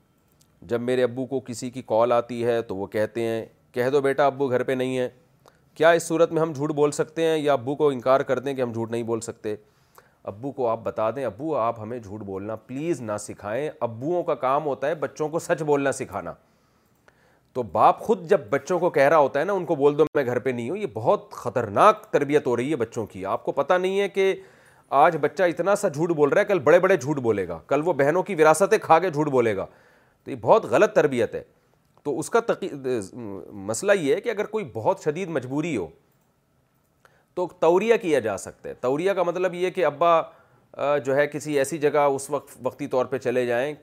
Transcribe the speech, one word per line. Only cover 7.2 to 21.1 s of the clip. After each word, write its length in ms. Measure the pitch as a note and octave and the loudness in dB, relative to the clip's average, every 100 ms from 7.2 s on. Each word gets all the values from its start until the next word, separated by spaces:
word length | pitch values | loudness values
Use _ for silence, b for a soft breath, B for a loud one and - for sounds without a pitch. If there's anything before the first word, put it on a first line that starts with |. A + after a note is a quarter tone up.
| E3 | 0
ہیں 120 | D#3+ | 0
یا 140 | D3 | 0
ابو 240 | C3+ A#2 D3 | 0 -2 0
کو 120 | D3+ | 0
انکار 320 | B2+ A#2+ C3+ | 2 2 2
کر 180 | C#3 B2 | 2 -2
دیں 160 | C3 | -2
کہ 80 | C3 | -4
ہم 100 | A#2+ | -4
جھوٹ 180 | A2+ A2+ | -4 -4
نہیں 120 | A#2 | -4
بول 180 | A2+ A#2 | -4 -4
سکتے؟ 360 | A2+ - A2 G#2 b b b b b b | -6 -10 -8 -8 b b b b b b
ابو 280 | - G2+ C#3 | -14 -12 -10
کو 160 | B2+ A#2+ | -4 -2
آپ 120 | A2+ | -2
بتا 280 | G2+ A2 A2+ | -4 -2 -2
دیں، 140 | A#2+ | -2
"ابو 320 | B2 G2 D#3+ C#3+ | -6 -6 -6 -2
آپ 240 | A2+ A2+ | -2 -4
ہمیں 180 | G#2+ B2 | -8 -10
جھوٹ 220 | G#2+ G#2+ | -12 -12
بولنا 360 | G2+ F#2+ G2+ A2 | -10 -8 -8 -10
پلیز 440 | - C3 E3 C#3 | -10 -8 -4 -4
نہ 160 | A2 G#2 | -4 -6
سکھائیں۔" 500 | - G2 G2+ A#2 D3+ - | -8 -12 -8 -6 -6 -6
ابوؤں 420 | A#2 A2+ C#3+ F3 | -6 -4 -4 -2
کا 120 | E3 | -2
کام 320 | D3 B2+ C#3+ D3+ | -2 0 0 -2
ہوتا 200 | B2+ C#3 | -4 -4
ہے 80 | |
بچوں 340 | F3 C#3 - D3+ | -4 -6 -4 -4
کو 100 | D#3+ | -4
سچ 240 | - E3+ | -4 -2
بولنا 300 | D3+ C#3+ C#3 | 2 2 2
سکھانا۔ 400 | B2 B2 G2 E2+ - _ _ _ _ _ _ _ b b b _ | -2 -6 -8 -8 -12 _ _ _ _ _ _ _ b b b _
تو 100 | B2+ | -8
باپ 380 | A2+ G#2+ C#3 - | -4 4 4 4
خود 260 | - A3 E3 | 0 -2 2
جب 140 | F#3+ A2 | 0 2
بچوں 280 | C3+ - F3+ | -2 0 0
کو 120 | E3+ | 2
کہہ 180 | D#3 C#3 | 4 6
رہا 100 | D#3+ | 6
ہوتا 220 | C#3 C#3 | 4 2
ہے 40 | |
نا، 80 | F3 | -2
"ان 120 | G3 | -2
کو 100 | E3 | -2
بول 240 | D#3 C#3+ D3 | 2 4 4
دو 60 | D3+ | 2
میں 120 | D3 B2 | 2 -2
گھر 120 | B2 | -2
پہ 120 | C3 | -2
نہیں 200 | A#2+ A#2 | -4 -4
ہوں،" 60 | F#3+ | -6
یہ 100 | F#3+ | -6
بہت 400 | G#2+ B2+ | -2 0